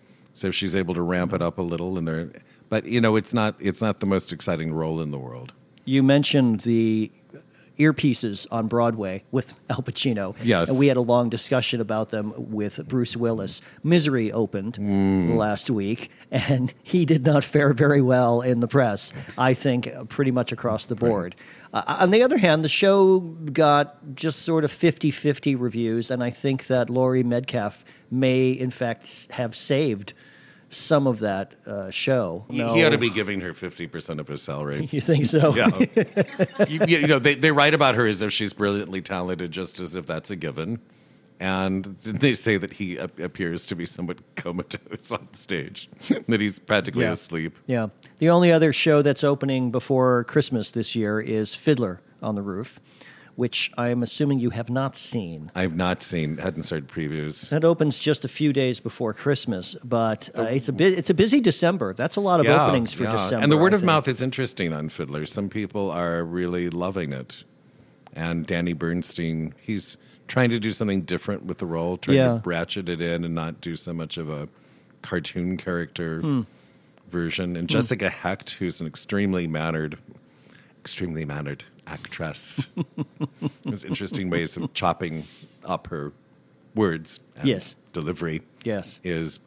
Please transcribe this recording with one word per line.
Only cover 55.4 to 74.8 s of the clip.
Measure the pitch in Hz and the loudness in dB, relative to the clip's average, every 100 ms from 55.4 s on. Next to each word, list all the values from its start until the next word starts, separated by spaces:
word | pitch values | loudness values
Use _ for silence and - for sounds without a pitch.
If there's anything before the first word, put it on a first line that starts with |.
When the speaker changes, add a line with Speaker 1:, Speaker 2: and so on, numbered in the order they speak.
| 78 - | -10 -4
Speaker 1:
I | |
have | 92 82 | -2 0
not | 90 90 | 0 -2
seen. | - 87 78 76 | -2 -2 -2 -4
Hadn't | 87 78 | -4 -6
started | 76 82 67 | -6 -6 -6
previews. | - 78 78 76 - - | -6 -6 -4 -6 -8 -4
Speaker 2:
That | 151 160 | 2 2
opens | 165 156 135 | 4 2 0
just | - 151 | 0 0
a | 127 | -2
few | - 151 | -2 0
days | 139 131 120 | 2 0 0
before | 113 - 120 104 | -6 -6 -6 -2
Christmas, | - 143 - 98 90 - | -2 0 -2 -4 -6 -12
but, | 123 117 113 107 - - | -4 0 0 -2 -6 -4
uh, | |
Speaker 1:
The | 113 131 | -2 -2
Speaker 2:
it's | 135 | -2
a | |
bu-, | 135 180 185 | 2 2 2
it's | - | 2
a | 165 | 4
busy | 214 285 | 4 4
December. | 220 151 170 185 110 95 | 4 4 2 2 -2 -2
That's | 143 - | -4 -2
a | |
lot | 202 175 | 2 4
of | 120 | 6
Speaker 1:
Yeah, | 131 151 | 6 6
Speaker 2:
openings | 135 113 | 2 0
for | - 110 | -2 -2
Speaker 1:
yeah. | |
Speaker 2:
December, | 110 95 120 | 0 0 2
Speaker 1:
And | 143 | 4
the | 151 | 6
word | 180 | 6
Speaker 2:
I | 202 | 4
Speaker 1:
of | |
Speaker 2:
think. | 180 | 4
Speaker 1:
mouth | 156 139 | 2 2
is | 123 | -2
interesting | 127 127 127 - 90 | -2 -2 -4 -2 -2
on | 78 78 | -2 -6
Fiddler. | - 73 73 76 | -6 -6 -6 -6
Some | - 101 | -4 -4
people | 107 101 104 98 | -4 -6 -4 -4
are | 82 87 85 | -2 -2 -2
really | 82 87 87 90 87 | -2 -2 -2 -2 -4
loving | 85 90 95 78 | -4 -4 -4 -6
it. | 67 64 - - _ _ _ _ _ - | -6 -10 -16 -20 _ _ _ _ _ -18
And | - 82 85 78 | -8 -6 -4 -4
Danny | 85 87 | -2 -2
Bernstein, | 82 85 87 85 - 82 80 78 - | -4 -4 -4 -6 -6 -4 -4 -6 -10
he's | - 104 - - _ _ - | -10 -8 -8 -12 _ _ -6
trying | - 123 | 0 2
to | 117 | 0
do | 110 | -2
something | 101 107 98 | -2 0 -2
different | 78 87 - 101 - | -2 -4 -4 -8 -8
with | 82 | -8
the | 90 | -6
role, | 82 85 90 | -4 -4 -4
trying | - 135 | 2 4
Speaker 2:
Yeah. | 127 117 | 4 2
Speaker 1:
to | 98 | -2
ratchet | 85 85 - 87 | -4 -4 -6 -6
it | 85 | -4
in | 85 85 85 | -2 -2 -2
and | 82 | -4
not | 80 78 | -6 -8
do | - 82 | -10 -8
so | - | -8
much | 82 80 - | -8 -8 -8
of | 78 | -8
a | 76 76 _ _ _ | -8 -10 _ _ _